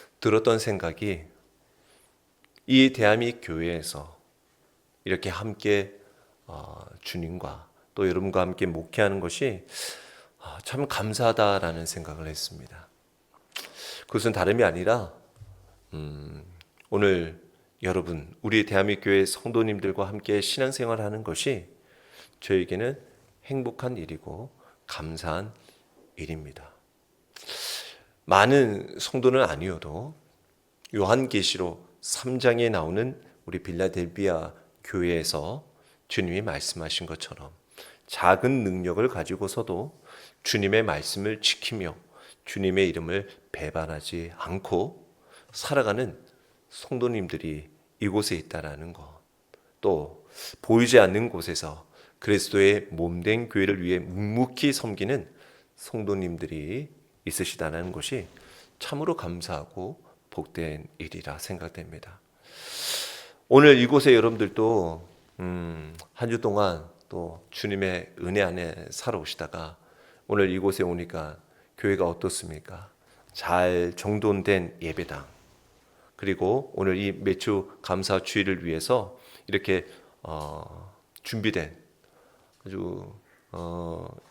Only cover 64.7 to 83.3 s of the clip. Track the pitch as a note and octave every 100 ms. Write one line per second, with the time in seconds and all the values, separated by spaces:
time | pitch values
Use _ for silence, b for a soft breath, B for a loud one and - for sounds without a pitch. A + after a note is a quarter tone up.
64.7 | A2 E2+ E2 F2 _ _ - F2+ F2+ E2+
65.7 | E2 D#2 D#2+ - - A#2+ A2+ A2+ G2+ G2
66.7 | E2 E2 - - F2 E2+ D#2+ - - G#2
67.7 | G2 F#2+ F2+ E2+ - F2 G2+ F#2+ F2 E2
68.7 | - - - - G2+ D2+ - D#2 E2 D#2+
69.7 | E2+ b b b b b G#2 F#2+ F#2 G2
70.7 | F#2+ F2+ F2 E2+ E2 D2+ D#2 _ b b
71.7 | - G2+ G2 F2 E2 F#2 - E2+ D2+ -
72.7 | F#2 G2 _ b b b - - F2+ F2+
73.7 | F2+ F2 E2+ G2+ G#2 G#2+ G2 F#2+ F#2+ E2+
74.7 | - E2+ D#2+ E2 C#2+ C#2 - _ _ _
75.7 | _ b b b - G2 F2+ F#2 B2+ C3+
76.7 | - F#2+ F#2 G2+ G2 F#2+ F2+ - G2+ F#2+
77.7 | - - F#2 F#2 F#2+ - G#2 G2 F2+ E2+
78.7 | D#2+ - B2+ G2 - B B B G2 -
79.7 | F#2 - B B B D#2+ D#2 D2 D#2 -
80.7 | E2 F#2 - _ - - A2+ G#2+ F#2+ D#2
81.7 | - _ _ b b b b b b F#2+
82.7 | F#2+ F2+ F#2 F#2+ G2+ _